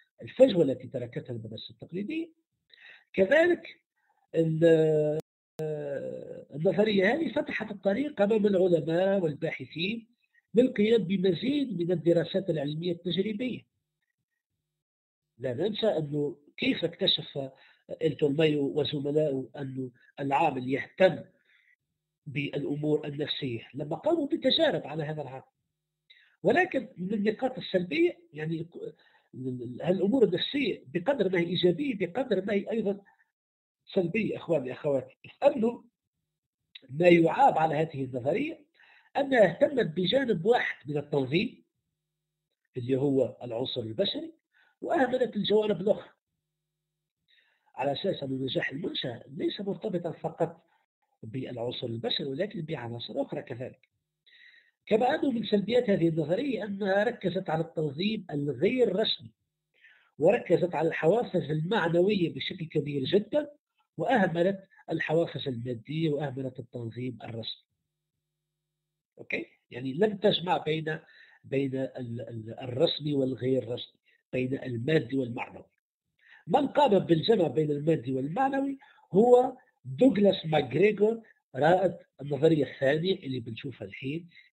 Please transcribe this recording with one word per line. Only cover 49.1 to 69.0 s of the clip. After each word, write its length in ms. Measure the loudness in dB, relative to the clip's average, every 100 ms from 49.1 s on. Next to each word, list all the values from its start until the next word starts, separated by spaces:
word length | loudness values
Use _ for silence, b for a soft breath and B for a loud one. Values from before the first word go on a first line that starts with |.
| -10 -12
ليس 320 | -6 -6 -6
مرتبطاً 500 | -6 -6 -6 -6 -6
فقط 540 | -6 -8 -4 -4 -4 _ _ _ _ _ _
بالعنصر 640 | -12 -10 -8 -6 -6 -6 -8
البشري، 400 | -6 -6 -4 -4
ولكن 360 | -4 -6 -6
بعناصر 600 | -8 -8 -8 -10 -8 -6
أخرى 200 | -6 -6
كذلك. 460 | -10 -10 -12 -14 _ _ _ _ _ b b b b b 0
كما 280 | 2 2
أنه 160 | 2 0
من 140 | -2
سلبيات 460 | 0 0 2 0 2
هذه 180 | 2 2
النظرية 560 | 0 -2 -2 -2 -4
أنها 400 | -6 -4 0 2
ركزت 460 | 0 -2 -4 -4 -2
على 120 | -4
التنظيم 640 | -4 -4 -4 -2 -4 -4 -6
الغير 680 | -6 -4 0 0 2 2 2
رسمي، 340 | -2 -4 -10 _ _ _ _ b b b b b
وركزت 560 | 4 4 2 2 2
على 140 | 0 -2
الحوافز 600 | 0 2 2 2 -2 -2
المعنوية 840 | -4 0 0 2 2 2 2 0
بشكل 320 | -4 -10 -8 -6
كبير 380 | -4 -2 -4
جدًا، 460 | 0 0 0 -2 -4 -10 _ _ _ -6
وأهملت 680 | 0 2 2 2 0 0 -8 b b
الحوافز 580 | -6 0 0 0 -4 -6
المادية، 640 | -6 -6 -8 -8 -2 -2
وأهملت 480 | -2 -4 -6 -8 -10
التنظيم 600 | -14 -10 -10 -8 -10 -10
الرسمي. 420 | -12 -10 -12 -14 _ _ _ _ _ _ _ _ _ _ _ _ _ _